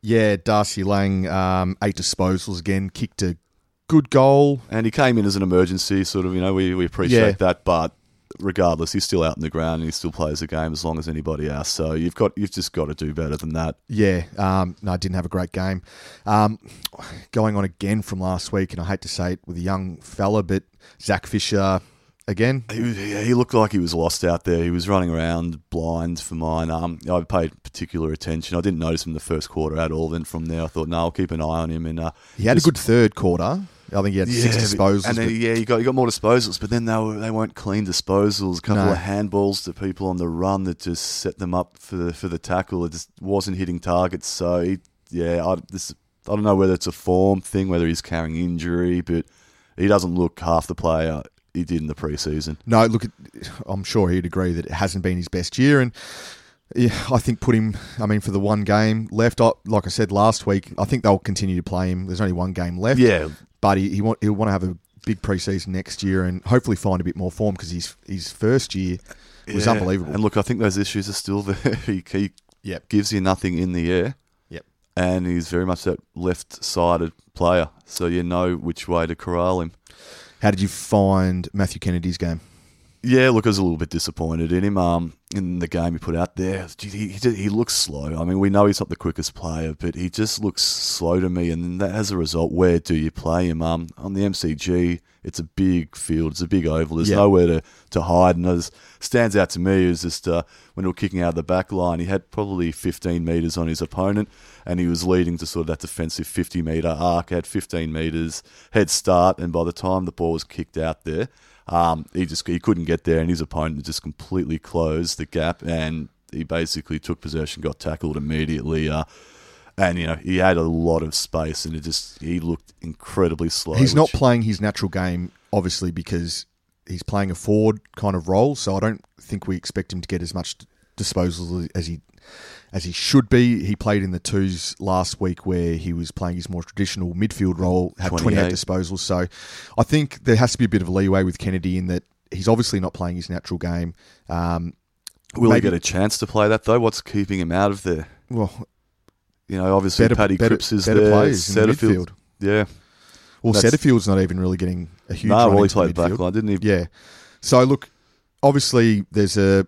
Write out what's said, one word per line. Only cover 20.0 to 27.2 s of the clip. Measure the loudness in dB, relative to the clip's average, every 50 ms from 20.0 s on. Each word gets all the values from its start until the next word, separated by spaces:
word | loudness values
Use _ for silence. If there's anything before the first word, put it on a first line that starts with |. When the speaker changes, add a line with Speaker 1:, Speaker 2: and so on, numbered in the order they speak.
| -16 -20 -6 -2 0 2 2 0 0
Speaker 1:
but | 2 0 -2 -2 _ _ _ _ -20 _ _
Zach | -2 -2 -2 -2 -2 -2
Fisher | -4 -2 -2 0 0 2 2 2 2 0 -2 _ _ _ _ _ _ _ _ -8
again. | -2 0 2 2 2 -2 -4 -8
Speaker 2:
He | -6 -4
was, | -2 -2 -4 -4
yeah, | -6 -6 -4 -4 0
he | 2 4
looked | 4 2 4 4
like | 4 4 4
he | 2 0
was | 0 0 0
lost | 0 0 0 -2 0 0
out | 0 0 0 0
there. | 0 0 2 2
He | 0
was | 0 -2 -2 0
running | 0 0 2 0
around | 0 -2 -2 -2 -2 -2 -4 -6 -6 -8 _ _
blind | -6 -4 -4 -2 -2 -2 -4 -4 -6 -6
for | -8 -10 -8
mine. | -6 -4 -2 -2 -2 -2 -2
Um, | -4 -4 -4 -6 -8 -8 -6 -2
I | -2 -2